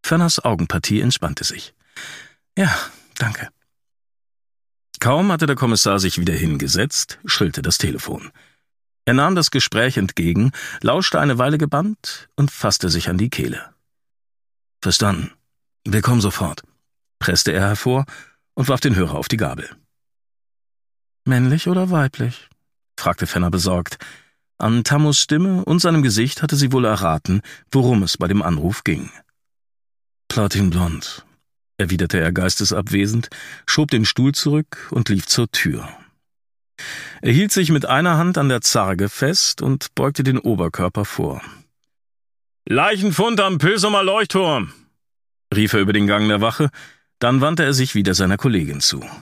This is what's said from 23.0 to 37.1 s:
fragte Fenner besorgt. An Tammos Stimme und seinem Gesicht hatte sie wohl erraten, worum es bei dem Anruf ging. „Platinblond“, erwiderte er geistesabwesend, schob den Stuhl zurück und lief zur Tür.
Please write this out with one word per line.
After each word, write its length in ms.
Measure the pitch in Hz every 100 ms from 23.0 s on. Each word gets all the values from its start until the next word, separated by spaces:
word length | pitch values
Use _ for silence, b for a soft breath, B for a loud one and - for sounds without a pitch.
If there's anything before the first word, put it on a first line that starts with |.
fragte 260 | - 90 90
Fenner 240 | 87 87
besorgt. 460 | 90 90 90 82 - B B B B _ _
An 260 | 110 117
Tammos 340 | 113 143 151 147
Stimme 460 | - 151 190 185
und 160 | - 170
seinem 240 | 175 160
Gesicht 360 | 131 104 127 -
hatte 140 | 151
sie 160 | 143 139
wohl 140 | 131
erraten, 580 | 117 104 90 80 - 95 B B B
worum 320 | 135 123 117
es 120 | 90 -
bei 120 | 87
dem 140 | 101
Anruf 420 | 85 80 82 107
ging. 260 | 104 76 65 - _ _ _ _ _ _ _ _ _ _ _
„Platinblond“, 1000 | - 104 98 95 85 87 78 - - _ _ _ _ _ -
erwiderte 420 | 90 85 87 92
er 100 | 80
geistesabwesend, 960 | 82 90 - 101 87 98 98 101 113 - B B B -
schob 240 | - 151
den 140 | 120
Stuhl 280 | 110 - 131
zurück 540 | 143 147 151 151 - -
und 160 | 123 113
lief 180 | 98 -
zur 240 | - 117
Tür. 380 | - 87 60 - - - _ _ _ _ _ _ - B B B